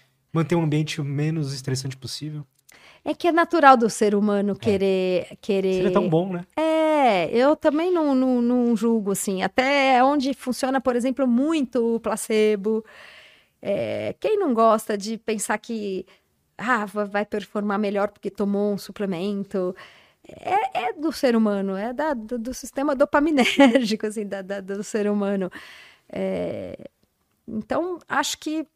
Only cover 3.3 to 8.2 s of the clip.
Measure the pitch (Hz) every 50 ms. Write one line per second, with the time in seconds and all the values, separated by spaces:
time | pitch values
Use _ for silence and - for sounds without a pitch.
3.3 | 311 339 339 339 - 339 285 277 262 240 233 214 - - 220 208 208 202 202 208
4.3 | 202 202 196 202 190 - - 226 202 196 196 196 190 190 185 185 185 175 - -
5.3 | - - - - 196 190 190 190 185 185 185 202 180 202 - - 156 165 180 196
6.3 | 185 175 180 - - - 311 320 320 320 320 311 311 294 277 240 208 185 170 -
7.3 | - 233 254 285 311 - - 311 277 302 330 370 359 339 311 294 269 254